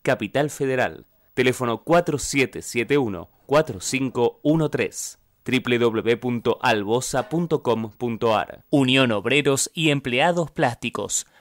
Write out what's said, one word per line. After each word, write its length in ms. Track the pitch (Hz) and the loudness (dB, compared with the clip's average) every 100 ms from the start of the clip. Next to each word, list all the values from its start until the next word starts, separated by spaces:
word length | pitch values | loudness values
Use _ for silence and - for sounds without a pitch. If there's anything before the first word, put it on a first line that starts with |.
Capital 480 | - 127 107 131 147 | -2 -2 -2 -2 -2
Federal. 560 | - 135 131 104 78 - _ _ | -2 -2 0 -2 -4 -18 _ _
Teléfono 500 | - 127 120 123 113 | 0 0 0 -2 -4
cuatro 340 | - 170 170 143 | 2 2 2 -4
siete 420 | - 139 123 78 | -2 0 0 -4
siete 380 | - 120 113 143 | -6 -4 0 0
uno, 320 | 117 90 85 _ - | 0 -4 -12 _ 0
cuatro 340 | 143 156 98 | 2 2 -6
cinco 600 | - 131 131 123 120 - | -6 -4 -2 0 0 0
uno 260 | 147 160 147 | 0 2 2
tres, 500 | - 104 - - - _ _ | 0 -4 -6 -12 -14 _ _
w 340 | - 123 123 120 | -2 -2 2 2
w 240 | 117 110 | 2 2
w 140 | 107 117 | 0 0
punto 420 | 123 120 117 - | 0 -2 -2 0
albosa 680 | 123 110 101 120 - 135 - | 0 0 0 -2 0 -4 -2
punto 340 | 160 170 151 | -4 -2 -2
com 300 | 123 110 110 | 0 -2 -2
punto 440 | - 120 113 117 104 | -6 -6 -2 0 0
a 60 | |
r. 160 | - - _ | -2 -10 _
Unión 440 | 147 127 135 127 | 2 4 4 4
Obreros 580 | 104 110 143 139 135 - | 0 2 2 2 0 -2
y 180 | - 156 | -2 0
Empleados 600 | 139 131 123 170 175 156 | 0 0 0 2 0 -4
Plásticos, 760 | - 135 117 120 - 98 - - _ | 0 -2 0 -6 -6 -4 -6 -8 _